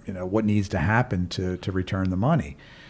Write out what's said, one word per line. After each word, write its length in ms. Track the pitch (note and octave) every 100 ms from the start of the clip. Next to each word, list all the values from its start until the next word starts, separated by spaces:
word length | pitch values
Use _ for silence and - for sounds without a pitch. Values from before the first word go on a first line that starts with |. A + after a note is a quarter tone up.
| -
you 60 |
know, 120 | F#2
what 200 | F#2 G#2+
needs 240 | G#2+ G#2 F#2+
to 80 | D#2+
happen 480 | F2 A2+ B2 F#2 F2
to, 280 | - F#2 F2+
to 140 | -
return 380 | F#2 F2+ F#2+ F#2
the 60 | F#2
money. 400 | B2 D#3+ D2 - - -